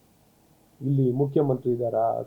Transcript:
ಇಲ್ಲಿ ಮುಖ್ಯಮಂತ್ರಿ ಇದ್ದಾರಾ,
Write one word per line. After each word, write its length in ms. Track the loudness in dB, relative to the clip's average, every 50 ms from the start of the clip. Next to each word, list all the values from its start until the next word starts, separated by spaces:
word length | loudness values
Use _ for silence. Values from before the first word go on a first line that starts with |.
| _ _ _ _ _ _ _ _ _ _ _ _ _ _ _ -6
ಇಲ್ಲಿ 320 | -2 0 0 2 2 2
ಮುಖ್ಯಮಂತ್ರಿ 600 | 2 0 0 0 2 2 2 2 0 0 0 -2
ಇದ್ದಾರಾ, 500 | -2 0 -2 -2 0 0 0 0 -2 -4 -4